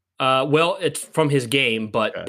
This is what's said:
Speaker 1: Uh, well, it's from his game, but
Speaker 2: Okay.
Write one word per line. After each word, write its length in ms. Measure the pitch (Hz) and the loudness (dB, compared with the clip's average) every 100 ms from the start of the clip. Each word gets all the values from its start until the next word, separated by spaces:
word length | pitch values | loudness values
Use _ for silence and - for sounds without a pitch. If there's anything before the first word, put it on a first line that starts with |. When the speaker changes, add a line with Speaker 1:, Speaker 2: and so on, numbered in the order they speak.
| _ - | _ -2
Speaker 1:
Uh, 280 | 131 131 143 | 2 2 2
well, 280 | 147 170 196 | 2 2 0
it's 220 | 160 - | -4 -4
from 280 | - - 151 | -4 0 2
his 160 | 139 120 | 2 0
game, 420 | 135 127 110 110 | 0 0 -2 -2
but 260 | 113 107 | -2 -2
Speaker 2:
Okay. 80 | 92 | -4